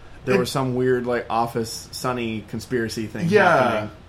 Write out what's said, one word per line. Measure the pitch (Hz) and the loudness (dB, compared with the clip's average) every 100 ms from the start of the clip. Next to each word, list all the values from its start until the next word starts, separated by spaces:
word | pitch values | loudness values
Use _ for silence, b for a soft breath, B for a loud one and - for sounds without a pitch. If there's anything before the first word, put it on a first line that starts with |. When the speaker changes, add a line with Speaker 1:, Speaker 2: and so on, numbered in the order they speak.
| B B | B B
Speaker 1:
there | 131 127 | 0 2
Speaker 2:
It | |
Speaker 1:
was | 117 | 2
some | 143 131 | -2 -2
weird, | 123 127 123 120 | 0 2 2 0
like, | 120 - | -2 -2
Office | 113 120 120 113 - - | -2 -2 -2 -6 -8 -12
Sunny | - 131 123 117 110 98 | -6 -4 -2 -4 -6 -8
conspiracy | 113 - 127 113 113 107 | -10 -4 -2 -2 -4 -6
thing | - 170 | -4 2
Speaker 2:
Yeah. | 208 180 151 120 | 6 6 6 4
Speaker 1:
happening. | 110 104 - | 0 -4 -10